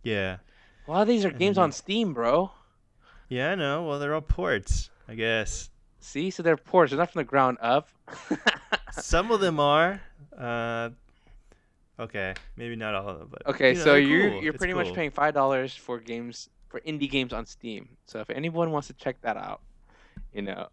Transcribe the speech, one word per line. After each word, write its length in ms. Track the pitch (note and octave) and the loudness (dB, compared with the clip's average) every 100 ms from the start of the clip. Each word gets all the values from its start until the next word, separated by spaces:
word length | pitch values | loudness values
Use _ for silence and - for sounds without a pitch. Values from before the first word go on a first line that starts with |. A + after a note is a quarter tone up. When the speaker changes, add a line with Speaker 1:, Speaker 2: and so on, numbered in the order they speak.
Speaker 1:
Yeah. 340 | A#2 G#2 F#2+ F#2 _ _ _ _ - | -4 -2 -4 -6 _ _ _ _ -2
Speaker 2:
A 40 | |
lot 100 | F3 | 2
of 60 | G#3+ | 4
these 180 | A#3+ G3 | 4 2
are 40 | |
Speaker 1:
And 100 | C3+ | 2
Speaker 2:
games 160 | F#3+ F#3+ | 2 4
Speaker 1:
then 60 | |
Speaker 2:
on 80 | E3 | 2
Steam, 420 | - - G#3 G#3 | 0 -4 -2 -2
bro. 380 | B2+ A#2 D3+ F#3+ - _ _ _ _ _ - - | 0 2 2 0 -8 _ _ _ _ _ -20 -8
Speaker 1:
Yeah, 240 | B2 C#3+ | -4 -2
I 40 | F#3+ | -2
know. 280 | C#3+ D3 | -2 -2
Well, 160 | E3+ C#3+ | -2 -4
they're 140 | C#3+ | -2
all 80 | D#3 | -4
ports, 680 | D3+ - F3+ A2+ - - - _ - | 0 -2 2 -2 0 -2 -2 _ -14
I 80 | A2+ | -4
guess. 540 | A2+ A2 G#2 - - _ _ _ | 0 0 -2 -8 -12 _ _ _
Speaker 2:
See? 300 | - C#3 F#3 | -10 -6 -6
So 120 | - | 0
they're 140 | E3+ D#3 | 2 2
ports. 340 | - F#3 C#3+ | 4 6 6
They're 60 | C#3 | 4
not 120 | E3+ | 0
from 80 | E3 | -2
the 60 | B2+ | 0
ground 320 | C#3 C3 B2 | 4 4 2
up. 280 | A#2 C#3 - _ - - - D#4 | 2 2 0 _ -20 -18 -6 0
<laughs> 500 | A#3 - - G3+ - | 0 -2 -4 -4 -4
Speaker 1:
Some 400 | - - E3+ G#3+ | -10 2 2 4
of 80 | A3 | 2
them 200 | F#3+ D#3 | 2 4
are. 420 | C#3+ D3+ E3+ G3 - - C#3+ - | 4 6 4 0 -14 -20 -20 -10
Uh, 520 | B2 A#2 A#2 A#2 A#2 - _ _ _ - _ - _ _ _ - | -6 -4 -4 -4 -6 -10 _ _ _ -20 _ -20 _ _ _ -14
okay. 340 | A2+ G#2 F#2+ F#2+ - - | -10 -6 -6 -8 -14 -12
Maybe 200 | A#2 A2+ | -10 -8
not 200 | A2 G2+ | -4 -4
all 120 | G2+ | -6
of 100 | E2 | -12
them, 80 | E2 | -14
but, 160 | - C#3 | -10 -8
Speaker 2:
Okay, 220 | C3+ C3 | 2 4
Speaker 1:
you 60 | B2 | 6
know, 60 | |
Speaker 2:
so 60 | D3+ | 6
Speaker 1:
they're 80 | C#3+ | 8
Speaker 2:
you're, 300 | C#3 C#3 G#3 | 8 4 2
Speaker 1:
cool. 120 | G3+ | 0
Speaker 2:
you're 100 | D#3 | -6
Speaker 1:
It's 40 | D3+ | -4
Speaker 2:
pretty 160 | F3+ | -4
much 140 | F3+ F3+ | -2 -4
Speaker 1:
cool. 80 | F3+ | -4
Speaker 2:
paying 160 | D3+ | -4
five 220 | - D3 | 0 0
dollars 420 | D3 C3+ C3+ C3 - | 2 2 0 -4 -10
for 240 | - A#2+ | -10 -10
games, 500 | A#2+ A#2 A#2+ A#2+ - _ - | -8 -10 -10 -14 -20 _ -14
for 100 | - | -12
indie 280 | D#3+ D3+ C#3 | -8 -4 -2
games 240 | C3+ B2+ | 0 -2
on 120 | A2+ A2+ | -6 -10
Steam. 440 | - A#2+ G#2+ - - _ | -14 -12 -12 -14 -20 _
So 140 | - | -12
if 100 | G#2+ | -8
anyone 420 | B2+ E3 E3 E3 | -6 -4 0 0
wants 160 | D3+ - | 0 -6
to 60 | |
check 280 | C#3 C#3 B2+ | -8 -8 -4
that 160 | A#2 G#2+ | -4 -4
out, 240 | G2+ G#2 - - _ _ _ - - | -8 -12 -16 -20 _ _ _ -18 -12
you 80 | G#2+ | -10
know 280 | G2 - - | -8 -8 -12